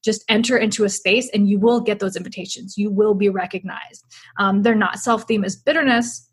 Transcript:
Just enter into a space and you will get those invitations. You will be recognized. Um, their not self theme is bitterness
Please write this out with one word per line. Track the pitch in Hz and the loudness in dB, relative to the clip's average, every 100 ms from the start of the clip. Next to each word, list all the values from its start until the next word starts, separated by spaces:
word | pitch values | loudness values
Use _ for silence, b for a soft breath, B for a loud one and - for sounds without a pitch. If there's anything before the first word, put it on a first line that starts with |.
Just | - 220 - | -2 -4 0
enter | 220 233 254 | 0 2 2
into | 226 202 | 0 0
a | 208 | 0
space | 196 185 220 247 | 0 0 0 0
and | 208 202 | 0 2
you | 202 | 4
will | 220 240 | 2 2
get | 226 208 | 0 -2
those | 196 190 | -4 -6
invitations. | 180 - 185 - 196 - | -10 -12 -12 -12 -12 -6
You | 208 | -2
will | 196 214 | 2 2
be | 202 202 | 4 2
recognized. | 190 180 185 190 - - - _ B B - | 0 -6 -8 -12 -14 -16 -20 _ B B -2
Um, | 196 196 | 0 2
their | 214 | 2
not | 214 196 196 | 2 0 -2
self | - 220 - | -2 -2 0
theme | 220 | -2
is | 190 - | -2 -2
bitterness | - 311 277 233 240 - _ | 0 0 2 2 0 -8 _